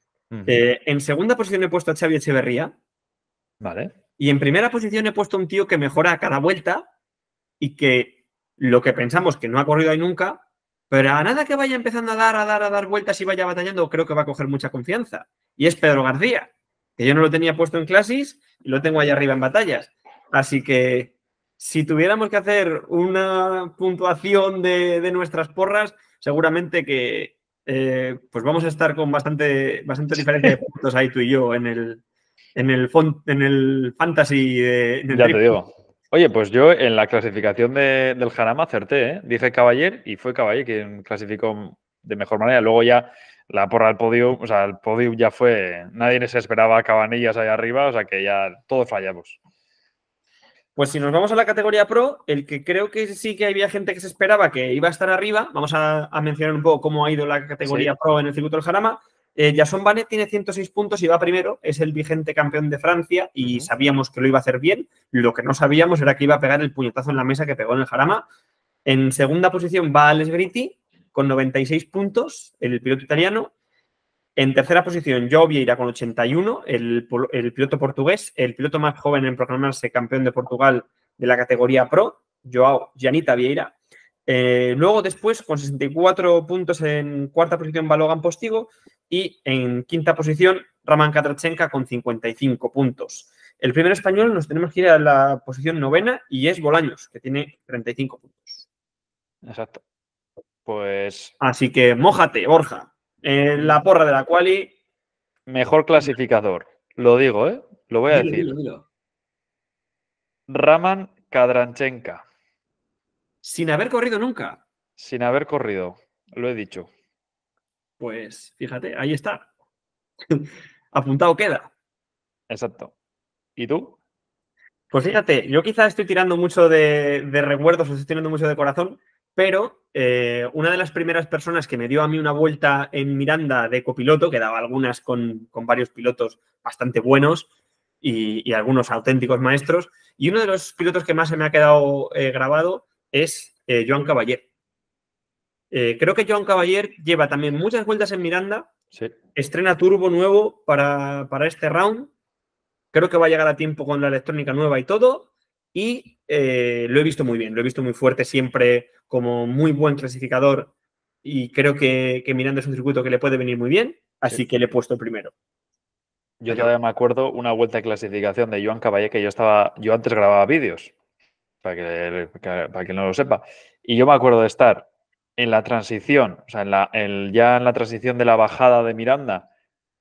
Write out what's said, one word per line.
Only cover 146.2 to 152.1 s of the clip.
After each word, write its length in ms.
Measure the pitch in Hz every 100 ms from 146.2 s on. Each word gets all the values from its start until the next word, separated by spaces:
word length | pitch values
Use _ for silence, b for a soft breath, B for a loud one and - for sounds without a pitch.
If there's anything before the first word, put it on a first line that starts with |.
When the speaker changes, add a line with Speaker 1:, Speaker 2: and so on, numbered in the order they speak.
| 214
Speaker 2:
Joan 160 | 208
Cavaller 460 | 202 185 175 196 202 -
lleva 240 | 156 165 143
también 260 | 143 147 143
muchas 280 | 196 233 214
vueltas 260 | 214 196
en 100 | 190
Miranda, 480 | 170 180 196 214 - _ _
Speaker 1:
Sí. 200 | - 113 - _
Speaker 2:
estrena 420 | - 143 165 185 165
turbo 320 | 185 196 185
nuevo 540 | 175 190 202 214 - -
para, 600 | 143 143 143 139 139 139
para 200 | 139 156
este 200 | 160 151
round, 400 | 160 202 220 285